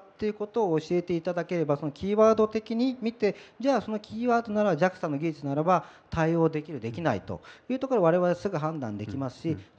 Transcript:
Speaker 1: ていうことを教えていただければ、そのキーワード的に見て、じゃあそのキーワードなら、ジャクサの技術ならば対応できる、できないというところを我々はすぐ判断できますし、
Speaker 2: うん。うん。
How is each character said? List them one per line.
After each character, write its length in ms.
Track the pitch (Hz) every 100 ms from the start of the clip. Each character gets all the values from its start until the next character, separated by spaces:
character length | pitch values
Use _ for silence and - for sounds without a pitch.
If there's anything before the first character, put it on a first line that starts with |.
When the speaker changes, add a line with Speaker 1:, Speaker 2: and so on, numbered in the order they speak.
| - -
Speaker 1:
て 80 | 214
い 40 |
う 40 |
こ 120 | 208 208
と 240 | 233 202
を 80 | 160
教 160 | 156 175
え 60 |
て 120 | 175
い 80 | 170
た 120 | 175
だ 100 | 175
け 120 | 170 180
れ 80 |
ば、 120 | 147 143
そ 100 | 156
の 60 |
キ 160 | - 190
ー 80 | 208
ワ 160 | 220
ー 20 |
ド 140 | 220 214
的 260 | 220 -
に 220 | 226 262 254
見 120 | 220
て、 240 | 226 202 - - -
じ 100 | 262
ゃ 60 | 247
あ 40 |
そ 100 | 214
の 80 | 214
キ 180 | - 214
ー 100 | 247
ワ 160 | 233
ー 40 | 226
ド 60 |
な 120 | 208
ら、 120 | 208 151
ジ 80 |
ャ 60 | 185
ク 80 | -
サ 100 | 165
の 100 | 143
技 100 | 165
術 180 | 151 139
な 80 |
ら 80 | 139
ば 220 | 165 175 - - -
対 260 | 165 160 170
応 140 | 160
で 120 | 151
き 80 | 151
る、 80 | 143
で 120 | 113
き 80 | 117
な 140 | 160
い 80 | 101
と 180 | - 85 - - -
い 40 |
う 40 | 262
と 100 | 269
こ 60 |
ろ 80 | 240
を 20 |
我 80 | 165
々 160 | 180 180
は 60 |
す 120 | 175 208
ぐ 80 | 165
判 220 | 156 160
断 180 | 117 104
で 80 | 107
き 100 | 135
ま 140 | 131
す 100 | -
し、 80 | 165
Speaker 2:
う 20 |
ん。 20 |
う 40 | 98
ん。 60 | -